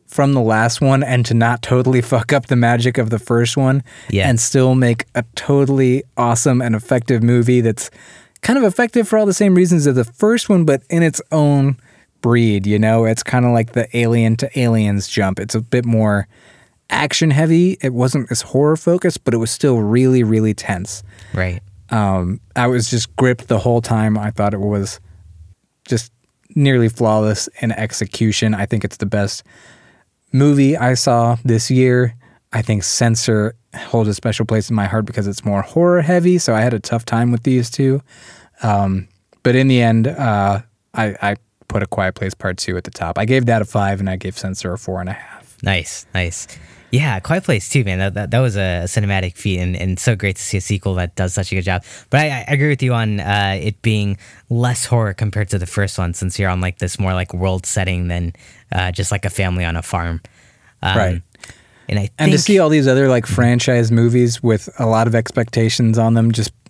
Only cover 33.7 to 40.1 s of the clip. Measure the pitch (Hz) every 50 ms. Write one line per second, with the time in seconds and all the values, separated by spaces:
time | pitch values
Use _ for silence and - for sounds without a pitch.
33.7 | - - - - - 113 110 104 98 - - 113 104 - 117 - 110 107 98 -
34.7 | 117 104 101 92 117 113 107 101 - 110 98 101 98 - - 104 101 98 196 -
35.7 | - 165 175 175 175 180 147 160 180 180 170 180 180 170 - - 113 110 127 123
36.7 | 117 104 - - 117 117 117 - 120 113 120 120 120 117 120 135 127 123 120 117
37.7 | - - 135 131 135 139 - _ - - - - - - - _ _ _ - 110
38.7 | 101 101 98 95 95 95 92 - _ _ _ _ _ _ - 127 123 131 135 135
39.7 | 127 120 117 113 113 113 113 139